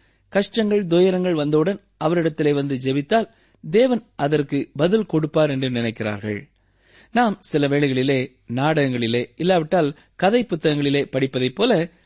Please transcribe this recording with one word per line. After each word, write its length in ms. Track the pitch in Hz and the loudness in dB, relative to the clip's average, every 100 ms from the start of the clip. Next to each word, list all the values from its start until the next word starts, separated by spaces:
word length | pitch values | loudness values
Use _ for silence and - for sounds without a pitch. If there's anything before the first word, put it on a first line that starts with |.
| _ _ _ | _ _ _
கஷ்டங்கள், 560 | 196 202 - 214 208 180 | -4 -2 -2 0 0 2
துயரங்கள் 500 | 170 185 185 180 160 | 2 4 2 0 0
வந்தவுடன் 480 | 147 151 160 196 _ - | 2 2 2 -2 _ -6
அவரிடத்திலே 500 | 156 175 160 156 151 | -2 0 0 0 0
வந்து 220 | 143 139 131 | 0 -2 -4
ஜெபித்தால் 540 | 131 139 143 226 214 _ _ _ 156 | -2 -4 0 0 0 _ _ _ -2
தேவன் 360 | 196 254 233 - - | 2 2 0 -4 -4
அதற்கு 540 | 147 151 139 143 - | 0 0 0 -4 -4
பதில் 320 | 135 170 220 208 | -2 0 0 0
கொடுப்பார் 440 | 160 151 160 151 | -2 0 0 0
என்று 200 | 135 131 | 0 -4
நினைக்கிறார்கள். 840 | 120 117 110 110 104 104 104 - _ _ _ _ - - | -2 -4 -4 -6 -4 -6 -8 -10 _ _ _ _ -20 -6
நாம் 260 | 233 233 190 | 0 0 -2
சில 280 | - 151 139 | -4 -2 0
வேளைகளிலே 640 | 143 143 127 135 135 127 _ - | 2 2 0 0 0 -2 _ -8
நாடகங்களிலே, 800 | 120 147 151 135 123 113 120 120 - | -2 0 2 0 0 -2 -2 -4 -4
இல்லாவிட்டால் 640 | 175 185 156 185 147 - _ - | 0 0 2 0 0 -4 _ -2
கதை 300 | 185 233 - | 0 0 0
புத்தகங்களிலே 600 | 170 160 147 143 143 135 | -2 0 0 0 0 -2
படிப்பதைப் 500 | 131 135 131 127 - | -2 -2 -2 -4 0
போல, 360 | 240 190 170 - | 0 2 -2 -8